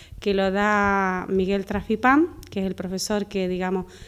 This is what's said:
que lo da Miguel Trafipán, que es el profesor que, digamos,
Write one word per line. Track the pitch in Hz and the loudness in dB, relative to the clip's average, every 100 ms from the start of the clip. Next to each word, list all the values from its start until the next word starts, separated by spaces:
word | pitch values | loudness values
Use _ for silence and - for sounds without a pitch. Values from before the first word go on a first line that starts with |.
| - - | -18 -6
que | 202 | -2
lo | 196 196 | 2 2
da | 196 208 208 202 196 190 185 - | 2 2 4 4 2 0 -2 -2
Miguel | 190 185 196 | 0 0 -2
Trafipán, | 190 202 185 220 254 285 339 - - | -2 -6 -2 2 4 6 4 -2 -10
que | 202 | -4
es | 190 | -4
el | |
profesor | 190 185 185 - 208 202 | -4 -6 -6 -2 -2 -2
que, | 196 185 | -2 -2
digamos, | 180 185 185 180 - | -2 -2 -2 -4 -14